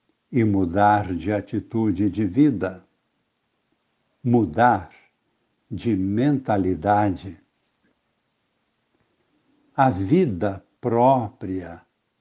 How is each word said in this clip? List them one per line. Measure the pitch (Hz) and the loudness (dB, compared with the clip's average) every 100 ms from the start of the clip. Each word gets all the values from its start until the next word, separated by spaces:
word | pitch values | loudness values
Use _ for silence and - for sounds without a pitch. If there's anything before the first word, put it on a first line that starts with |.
| _ _ _ | _ _ _
e | 127 | 0
mudar | 107 98 85 98 104 104 92 85 | 2 0 0 2 4 4 0 -6
de | 95 | -4
atitude | 104 - 107 - 113 110 87 104 | -4 -4 -8 -4 -2 -2 0 -2
de | 95 101 | 0 -2
vida, | 110 151 95 92 92 _ _ _ _ _ _ _ _ _ _ _ _ _ _ | 2 2 2 -6 -8 _ _ _ _ _ _ _ _ _ _ _ _ _ _
mudar | 120 120 90 80 120 98 87 - _ _ _ _ _ _ - | 0 2 2 2 2 2 -4 -20 _ _ _ _ _ _ -12
de | 104 117 95 | -6 -2 -2
mentalidade. | 95 107 143 139 - 101 92 82 98 104 104 85 92 82 _ _ _ _ _ _ _ _ _ _ _ _ _ _ _ _ _ _ _ _ _ _ _ - | -2 0 0 0 0 0 0 -2 0 2 0 -2 -10 -20 _ _ _ _ _ _ _ _ _ _ _ _ _ _ _ _ _ _ _ _ _ _ _ 0
A | 131 | 2
vida | 95 98 175 151 104 104 95 _ _ | 2 0 2 2 0 -4 -4 _ _
própria | 123 117 127 127 107 - 95 92 85 87 _ _ _ _ | -2 2 2 2 -2 -10 -10 -8 -10 -18 _ _ _ _